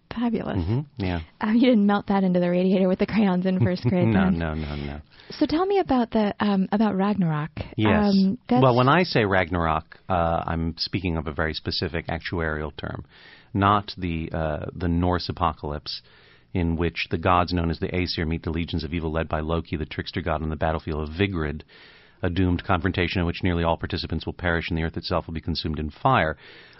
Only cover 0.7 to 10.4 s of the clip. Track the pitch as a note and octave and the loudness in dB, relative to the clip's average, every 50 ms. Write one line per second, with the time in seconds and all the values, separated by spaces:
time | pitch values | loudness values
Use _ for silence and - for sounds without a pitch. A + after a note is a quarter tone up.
0.7 | A2 C3 D3+ C#3+ - - G2+ F#2 F2 E2+ D#2+ - - - - G#3+ G#3+ A#3+ A#3+ B3+ | -2 -2 -4 -6 -8 -6 -4 -2 -2 -4 -6 -8 -10 -6 -2 0 2 4 6 6
1.7 | B3+ G#3 G3+ G3+ G3+ G3+ - - G3+ G3 F#3+ F#3 F3+ F3+ F3+ F3 F3 F3+ F#3 F#3+ | 6 6 4 4 2 2 0 0 0 2 2 2 2 2 2 2 2 2 2 2
2.7 | F#3+ F#3 F#3+ F#3 F#3 - G#3 - - G#3 A3 G3 F3+ F3+ F3+ F#3+ F#3 F#3 - F#3 | 4 4 2 2 2 0 0 0 2 2 2 2 2 2 0 0 0 2 2 2
3.7 | F3+ F3 - - G3 F3+ F3 A2+ A2 F#2+ G2 F#2+ F#2+ E2+ E2+ D#2+ D#2 D#2 D#2 C#2+ | 0 0 0 0 2 2 2 4 4 4 4 2 2 0 0 -2 -4 -4 -4 -4
4.7 | D2 D2 C#2+ C#2+ C#2+ D2 - _ - - - - - - D4+ B3+ D4 D#4 F#4+ G4 | -6 -6 -6 -8 -8 -10 -14 _ -20 -20 -20 -12 -6 -2 -2 0 0 0 0 2
5.7 | G4+ G4 F4 - C4+ B3+ A#3 - - A3+ G#3+ G#3 - - G#3+ G#3 G3+ F#3+ F#3+ - | 0 0 0 2 2 0 0 2 2 0 2 0 0 0 0 0 2 2 0 2
6.7 | - G#3 A3+ G#3 G3+ F#3 F#3+ G3+ G#3 G3+ F#3 E3 D#3 D3+ D3+ E3 - - - - | 2 2 2 2 2 2 0 0 2 2 2 0 0 -2 -4 -6 -8 -10 -10 -8
7.7 | - - - G#3+ G#3+ G#3+ G#3 G#3 G3 G3 G3 F#3+ G3 - _ - A#3+ F3+ C3 C3 | -2 2 4 4 4 4 4 4 4 4 4 4 2 -2 _ 0 2 6 6 6
8.7 | A#2+ A#2+ B2+ C3 D3 F3 F#3 - - C#3 A2 G2 G2 F#2 F#2 D#2 F#2 F2 E2 E2 | 6 6 6 6 6 4 4 2 2 2 2 4 4 2 2 2 0 0 2 2
9.7 | D#2 D#2+ - - - - _ - F#2+ F2 E2+ E2 E2 E2 | 2 0 -2 -6 -16 -12 _ -2 0 2 2 2 0 0